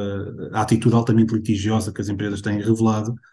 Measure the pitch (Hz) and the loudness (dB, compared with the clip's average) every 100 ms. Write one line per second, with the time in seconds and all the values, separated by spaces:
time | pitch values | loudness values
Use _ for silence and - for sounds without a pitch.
0 | 101 98 - 87 - 110 107 113 123 117 | -6 -6 -8 -10 -6 -4 2 2 4 4
1 | 113 113 110 110 107 101 101 110 104 - | 4 4 4 2 0 -2 0 0 -2 -6
2 | 104 98 104 101 113 104 107 110 113 107 | -6 -4 -4 -4 -4 -2 0 2 2 0
3 | 110 120 - | -2 -8 -12